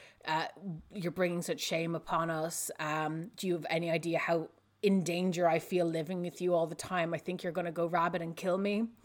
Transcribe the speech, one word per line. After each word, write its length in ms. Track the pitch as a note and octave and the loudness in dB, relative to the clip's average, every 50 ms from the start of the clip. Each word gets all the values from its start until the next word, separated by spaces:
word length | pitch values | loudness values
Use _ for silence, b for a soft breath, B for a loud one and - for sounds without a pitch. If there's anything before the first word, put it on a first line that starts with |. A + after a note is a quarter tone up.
| b b b b - | b b b b -4
uh, 220 | - D#3 D#3+ D#3 - - - F3+ G3 D#3+ D#3 - - - | -2 0 0 0 -2 -6 -10 -10 -10 -8 -10 -12 -12 -8
you're 180 | G#3 E3 F3 | -6 -6 -4
bringing 300 | - - F#3 F3 F3 F3 | -2 0 0 0 0 -2
such 180 | E3 - E3 - | -2 -4 -4 -4
shame 340 | - - F3+ E3 E3 E3 E3+ | -2 -2 -2 0 0 -2 -4
upon 340 | D#3 - - F3+ E3 E3 E3 | -4 -4 -2 0 0 0 0
us. 400 | E3 D#3 D#3+ E3+ E3 - - - - - | 0 -2 -2 -4 -4 -6 -6 -6 -6 -6
Um, 520 | D#3 D3+ D3+ D#3 D#3 D#3 D#3 D#3+ E3 - - | -4 -2 -2 -2 -2 -2 -2 -4 -6 -8 -8
do 100 | - - | -4 -2
you 60 | F#3 F3 | -2 -2
have 120 | E3 D3 - | -2 -2 -2
any 200 | - E3 E3+ E3 | -2 -2 0 0
idea 300 | D#3+ E3+ D3+ E3+ E3 D#3 | 0 0 0 0 0 0
how 300 | - - E3+ E3 D#3+ - - _ _ _ _ _ | 2 2 2 2 0 -4 -10 _ _ _ _ _
in 220 | - G3+ G3 F#3+ E3 | 4 4 4 4 4
danger 440 | F3 E3+ F3 F#3 F#3 F3 F3 F3 | 2 0 0 0 0 2 4 4
I 120 | E3+ D#3+ E3 | 4 4 4
feel 260 | E3 - F#3+ F3+ E3+ | 2 0 2 2 2
living 340 | E3+ E3 E3 D#3+ D#3 F#3+ F3+ | 2 2 0 -2 -2 -4 -4
with 200 | F3 F3 E3 - | -4 -4 -4 -2
you 120 | F3+ F3+ F3 | 2 4 4
all 140 | E3+ E3 | 4 4
the 80 | D#3 E3+ | 2 -2
time? 380 | - - - F#3+ F3+ E3 E3 E3+ | -6 -6 -2 0 0 0 0 -2
I 40 | |
think 240 | D3+ - - - - - | -4 -4 -6 -6 -4 -4
you're 80 | F3+ D#3+ | -4 -2
gonna 180 | F3+ E3+ E3+ | -2 -2 -2
go 140 | D#3+ E3+ E3+ | -2 -2 0
rabid 340 | E3+ E3+ E3+ E3 F3 F3 F3+ | 2 2 2 2 2 2 0
and 140 | E3 E3 E3 | -2 -4 -6
kill 220 | - - F#3+ F3 | -2 0 2 2
me." 320 | F#3+ G3 G3+ G#3 G#3 A#3 A3+ - b | 2 2 2 2 2 0 -2 -4 b